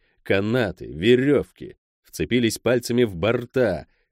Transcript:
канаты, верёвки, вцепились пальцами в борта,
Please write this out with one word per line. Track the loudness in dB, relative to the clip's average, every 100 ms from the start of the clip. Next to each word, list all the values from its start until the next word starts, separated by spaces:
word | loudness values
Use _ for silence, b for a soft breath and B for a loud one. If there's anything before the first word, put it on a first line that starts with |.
| _ _
канаты, | -2 -2 0 0 -2 -6 -12
верёвки, | -2 4 4 4 0 -2 _ -20 -20 _ _
вцепились | _ -8 -2 0 0 0
пальцами | 0 -2 0 0
в | 0 0
борта, | -2 -2 -2 0 0 -2 -8 _ _